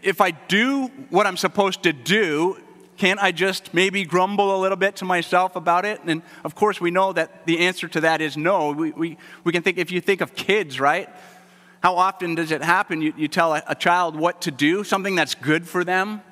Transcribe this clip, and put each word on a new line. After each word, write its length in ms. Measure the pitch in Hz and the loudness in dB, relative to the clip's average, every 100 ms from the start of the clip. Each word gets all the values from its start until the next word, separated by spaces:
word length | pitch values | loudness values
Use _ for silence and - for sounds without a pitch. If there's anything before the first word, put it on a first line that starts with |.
if 200 | 185 190 | -2 2
I 100 | 190 | 0
do 560 | 160 - 196 247 277 254 - - | 0 0 2 2 0 -4 -10 -2
what 180 | 180 202 | 2 2
I'm 100 | 185 | 0
supposed 460 | 190 - 196 180 | -2 0 0 2
to 100 | 175 | -2
do, 640 | 147 120 202 190 147 175 190 - - - - | -2 0 2 2 2 0 -4 -14 -20 -20 0
can't 240 | 190 196 | 0 2
I 100 | 196 | 0
just 420 | 170 190 185 - | 2 0 -2 -4
maybe 320 | - 190 190 180 | 0 2 0 0
grumble 500 | 180 185 202 196 190 | 2 2 2 2 2
a 40 | |
little 180 | 190 190 | 0 0
bit 200 | 190 202 | -2 -2
to 80 | 185 | -2
myself 500 | 175 165 180 185 185 | -2 2 0 0 -2
about 280 | 165 175 | 0 0
it?" 160 | 202 214 170 | 0 -6 -4
And 160 | 160 - - 165 | -4 -6 -12 -12
of 100 | - | -2
course, 240 | 208 190 | -2 0
we 120 | 175 | -2
know 200 | 180 190 | 0 0
that 320 | 175 160 - 160 | 0 -4 -6 -4
the 140 | 165 | 0
answer 280 | 180 180 165 | 0 0 -6
to 120 | 165 | 0
that 200 | 160 160 | 2 2
is 160 | 156 139 | -2 -2
no. 340 | 160 196 151 | 0 0 0
We, 200 | 147 160 | -2 -6
we, 260 | - 165 160 - - | -4 -6 -8 -20 -8
we 80 | 170 | -4
can 120 | 170 | -2
think, 140 | 180 180 | -2 -2
if 140 | 185 | -4
you 80 | 180 | -4
think 220 | - 190 | -2 -2
of 140 | 165 - | -2 -6
kids, 440 | - 208 165 131 | 0 0 0 0
right? 300 | 139 170 - - - - _ _ _ _ | 0 0 -4 -18 -20 -20 _ _ _ _
How 160 | 180 180 | 0 4
often 380 | 185 190 180 165 | 0 0 -4 -2
does 160 | 160 | -2
it 120 | 156 | -2
happen? 380 | 156 180 208 165 | 2 2 2 -2
You, 120 | 156 147 | -4 -2
you 100 | 151 | -4
tell 260 | 180 165 | 2 2
a, 100 | 156 - | 2 -2
a 80 | 151 | -2
child 400 | 175 175 170 156 | 2 2 0 0
what 260 | 165 175 | -2 -2
to 100 | - | -8
do, 320 | 131 143 185 | 0 0 2
something 320 | 202 196 190 185 | 0 -2 0 0
that's 200 | 147 - | -2 -2
good 320 | 135 156 170 | 0 -2 0
for 160 | 180 | -4
them 380 | 175 185 196 214 - | -2 0 -2 -6 -12